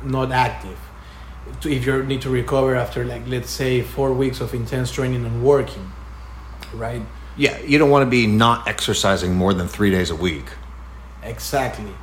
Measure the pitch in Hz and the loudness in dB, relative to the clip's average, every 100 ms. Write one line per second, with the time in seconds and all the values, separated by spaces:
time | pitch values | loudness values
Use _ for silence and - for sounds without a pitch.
0 | 135 131 131 127 127 - 98 92 - - | -2 -2 0 2 2 0 -10 -12 -14 -18
1 | - - - - - - 160 135 123 131 | -18 -18 -16 -14 -14 -8 -2 0 2 2
2 | 135 135 131 127 120 135 135 127 120 - | 2 -2 0 0 2 2 4 2 0 -2
3 | 120 120 120 127 117 - 135 127 113 - | -4 -6 -4 -4 -4 -2 0 2 0 0
4 | 135 127 135 127 117 123 117 131 127 - | 0 2 0 0 -4 -4 -4 -2 -2 -2
5 | 127 127 117 117 127 143 123 104 95 - | -2 0 -2 0 4 4 4 -6 -12 -12
6 | - - - - - - - 113 113 120 | -14 -16 -16 -16 -14 -14 -12 -8 -6 -6
7 | 107 - - - 139 - 147 143 147 143 | -8 -12 -14 0 0 0 2 6 8 6
8 | 131 123 113 107 117 117 - 110 - 101 | 6 4 4 6 6 4 0 -2 0 2
9 | 101 95 90 90 92 95 87 - 104 92 | 2 2 2 2 4 2 0 0 2 4
10 | 87 80 90 76 65 - - - - - | 2 0 -2 -2 -8 -14 -16 -16 -16 -16
11 | - - 123 113 - 143 127 - 104 92 | -16 -14 -12 -10 -4 -2 -2 -4 -10 -12